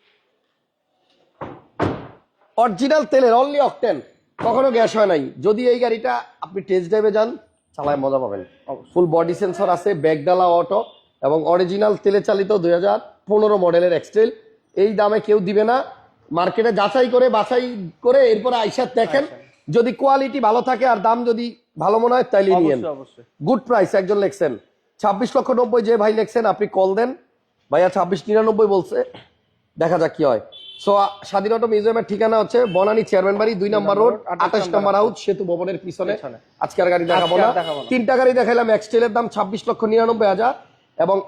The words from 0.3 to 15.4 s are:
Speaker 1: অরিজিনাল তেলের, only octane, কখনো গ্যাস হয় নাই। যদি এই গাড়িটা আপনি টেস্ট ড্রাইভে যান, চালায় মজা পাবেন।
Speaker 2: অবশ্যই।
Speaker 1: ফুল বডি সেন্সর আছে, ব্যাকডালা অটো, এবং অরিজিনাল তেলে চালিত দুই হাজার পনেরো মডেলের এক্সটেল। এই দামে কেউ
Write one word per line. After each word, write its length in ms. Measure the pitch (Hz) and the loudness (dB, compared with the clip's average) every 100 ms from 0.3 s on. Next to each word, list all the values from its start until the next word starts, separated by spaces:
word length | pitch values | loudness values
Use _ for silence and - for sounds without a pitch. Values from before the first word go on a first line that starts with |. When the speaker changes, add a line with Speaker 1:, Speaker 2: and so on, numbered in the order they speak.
| _ _ _ _ _ _ _ _ _ _ - - - _ - - - - - _ _ _ - | _ _ _ _ _ _ _ _ _ _ -16 -16 -16 _ -6 -6 -6 -14 -20 _ _ _ -2
Speaker 1:
অরিজিনাল 480 | 240 180 262 311 | 0 0 0 0
তেলের, 280 | 285 269 247 | 2 2 4
only 280 | 233 277 285 | 4 2 0
octane, 400 | 254 - 233 151 - _ _ - | 0 0 -4 -4 -8 _ _ -6
কখনো 320 | 226 233 269 | -2 0 2
গ্যাস 260 | 233 220 220 | 2 2 2
হয় 100 | 202 | 2
নাই। 240 | 160 131 135 | 0 -4 -4
যদি 280 | 165 214 247 | -2 0 2
এই 100 | 240 | 2
গাড়িটা 440 | 240 226 247 240 - _ | 0 -2 -4 -4 -8 _
আপনি 220 | - 185 | -14 -10
টেস্ট 260 | - 185 170 | -2 -2 0
ড্রাইভে 220 | 214 214 | 0 2
যান, 260 | 208 233 - - _ _ - | 2 0 -4 -18 _ _ -6
চালায় 200 | 143 143 | -4 -2
মজা 220 | 135 135 | -2 -2
পাবেন। 260 | 123 98 90 _ - | -4 -8 -12 _ -16
Speaker 2:
অবশ্যই। 260 | 135 - | -16 -4
Speaker 1:
ফুল 120 | 175 175 | 0 2
বডি 280 | 165 170 | 2 0
সেন্সর 340 | 175 196 170 196 | -2 -4 -2 -2
আছে, 260 | 175 202 | 0 -2
ব্যাকডালা 520 | 180 156 160 147 180 180 | 0 0 0 0 2 2
অটো, 380 | 170 170 196 233 - _ _ | 2 0 -2 -4 -12 _ _
এবং 240 | 135 160 160 | -2 0 2
অরিজিনাল 500 | 175 185 196 208 196 | 0 0 0 0 0
তেলে 240 | 202 196 | 0 0
চালিত 320 | 185 196 196 | 0 0 0
দুই 200 | 208 170 | 0 2
হাজার 260 | 170 196 214 - - - | 2 2 -2 -4 -16 -2
পনেরো 300 | 214 214 208 | 2 2 2
মডেলের 360 | 180 170 180 | 2 2 2
এক্সটেল। 380 | 160 - 208 226 - _ _ _ | 0 -2 0 0 -2 _ _ _
এই 200 | - 202 | 0 0
দামে 260 | 208 208 214 | 2 0 0
কেউ 200 | 208 208 | 2 0